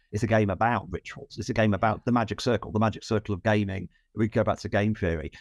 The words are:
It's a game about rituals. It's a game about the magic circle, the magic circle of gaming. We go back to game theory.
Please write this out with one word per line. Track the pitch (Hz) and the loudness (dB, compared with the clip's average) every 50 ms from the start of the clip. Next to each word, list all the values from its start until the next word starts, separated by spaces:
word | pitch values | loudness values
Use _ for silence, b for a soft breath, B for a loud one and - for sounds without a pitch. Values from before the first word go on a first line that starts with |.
| _ _ | _ _
It's | - 101 - | -4 -2 0
a | 107 | 2
game | 113 110 107 101 | 4 4 4 2
about | 92 - 107 117 120 101 - 92 | 2 2 2 2 2 0 -4 -6
rituals. | 92 - - - - - - - - - | -10 -10 -10 -12 -14 -16 -16 -14 -12 -10
It's | - - | -6 -4
a | 113 | 0
game | 113 110 107 101 | 2 4 4 4
about | 90 - 110 104 87 - | 4 2 0 0 0 -2
the | - | 0
magic | 120 120 113 107 104 - | 0 0 0 0 -4 -4
circle, | - 127 117 101 - 104 | 0 0 0 0 -2 -6
the | - 104 | -4 0
magic | 110 110 104 - - | 0 0 0 -4 -6
circle | - 113 104 - - 101 | -2 -2 -2 -2 -2 -6
of | 87 - | -2 2
gaming. | 110 107 107 104 98 95 95 90 85 - _ _ _ _ | 2 2 2 2 0 -4 -6 -8 -10 -14 _ _ _ _
We | - 117 110 | -2 -2 0
go | - 123 107 | 2 0 2
back | 107 98 - | 2 0 -2
to | - 98 | -4 0
game | - 101 104 107 107 | 0 2 2 2 0
theory. | - 101 87 82 78 76 71 - - | 0 0 0 0 -2 -4 -8 -12 -14